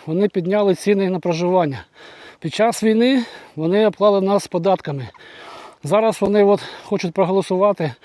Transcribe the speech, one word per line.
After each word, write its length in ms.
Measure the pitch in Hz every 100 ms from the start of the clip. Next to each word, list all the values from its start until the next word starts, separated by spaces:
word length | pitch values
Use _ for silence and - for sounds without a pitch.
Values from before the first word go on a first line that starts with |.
| -
вони 220 | 170 202
підняли 480 | 190 170 208 202 180
ціни 340 | 202 196 196
на 100 | 185
проживання. 640 | 180 165 180 185 160 123 - - - - - -
Під 140 | 160
час 300 | - 226 226
війни 400 | 220 220 240 269 226 - - -
вони 320 | 160 202 214
обклали 340 | - 208 196
нас 260 | 190 202 -
податками. 600 | 180 185 185 - 139 117 - - - - - - -
Зараз 380 | 139 202 226 -
вони 220 | 196 208
от 180 | 202 202 - -
хочуть 300 | - 202 180
проголосувати, 800 | 190 180 190 - 185 208 196 156 -